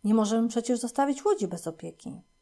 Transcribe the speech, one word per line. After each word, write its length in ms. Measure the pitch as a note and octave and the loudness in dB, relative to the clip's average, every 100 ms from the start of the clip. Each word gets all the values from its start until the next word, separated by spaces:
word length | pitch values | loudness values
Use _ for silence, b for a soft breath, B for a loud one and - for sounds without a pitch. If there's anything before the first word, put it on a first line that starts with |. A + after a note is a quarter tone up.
nie 100 | G#3 | 4
możemy 340 | A3 G#3 A3+ A#3 | 4 4 2 2
przecież 320 | A#3+ A#3 A#3+ | 0 0 -2
zostawić 440 | A#3+ - C#4 C4+ | -2 0 0 2
łodzi 240 | G#4 G4+ G3+ | 0 0 0
bez 180 | F3 - | -4 -8
opieki. 560 | D#3+ E3+ - - - _ _ | -10 -14 -12 -14 -16 _ _